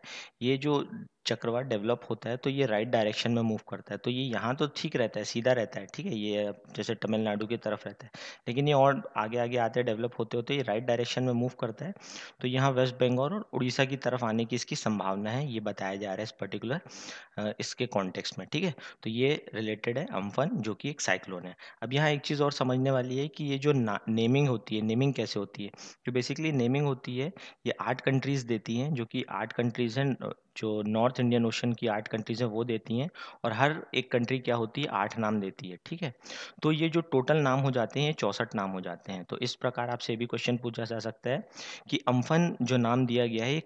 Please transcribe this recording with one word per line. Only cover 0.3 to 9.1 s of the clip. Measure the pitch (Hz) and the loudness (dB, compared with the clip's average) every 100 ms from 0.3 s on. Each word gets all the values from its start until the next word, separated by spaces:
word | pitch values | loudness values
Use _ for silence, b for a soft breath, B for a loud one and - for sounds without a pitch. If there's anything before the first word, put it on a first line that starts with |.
| _ | _
ये | 120 135 | 0 2
जो | 143 143 135 - - _ - | 2 2 0 -8 -14 _ -4
चक्रवात | 117 117 120 135 | -2 0 -2 0
डेवलप | 110 107 120 - | 0 2 0 -2
होता | 113 113 | -6 -4
है | 123 | -2
तो | 143 | -2
ये | 139 131 | 0 2
राइट | 104 117 | 2 4
डायरेक्शन | 120 107 107 117 | 4 2 2 2
में | 117 | 2
मूव | 113 107 - | 2 0 -4
करता | 98 - | -12 -8
है। | 104 | -6
तो | 127 | -4
ये | 127 | -2
यहाँ | 135 107 113 135 | -2 -2 -2 0
तो | 151 - | -2 -2
ठीक | 160 143 | -4 0
रहता | 110 - | 0 0
है, | 101 | -4
सीधा | 117 120 | 0 2
रहता | 123 104 107 | 2 0 -6
है, | 98 | -10
ठीक | - 185 | -8 -6
है, | 110 | -4
ये | 104 104 104 98 - - | 0 0 0 -4 -12 -6
जैसे | 107 110 | -4 -2
तमिलनाडु | 104 110 110 104 110 | 0 0 2 0 -2
की | 113 | -4
तरफ | 107 104 104 | -2 -4 -6
रहता | 101 120 | -14 -18
है, | B B B - | B B B -4
लेकिन | 120 147 | 0 4
ये | |
और | 139 139 131 - | 8 6 6 -2